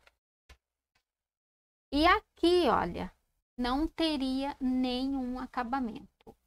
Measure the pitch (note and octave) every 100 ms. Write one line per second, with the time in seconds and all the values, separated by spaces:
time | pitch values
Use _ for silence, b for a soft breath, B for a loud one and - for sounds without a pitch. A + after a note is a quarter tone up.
0 | _ _ _ _ _ - _ _ _ _
1 | _ _ _ _ _ _ _ _ _ C#4
2 | E4 G#4 - _ E4+ F4+ C#4+ F3+ F3 E3+
3 | F3+ - _ _ _ - B3 C4+ D#4+ -
4 | D#4+ D4+ C4 C4 C#4 - B3+ B3+ B3+ B3
5 | C4+ C#4 B3 B3 B3+ - A#3 C4+ A#3 -
6 | - _ - -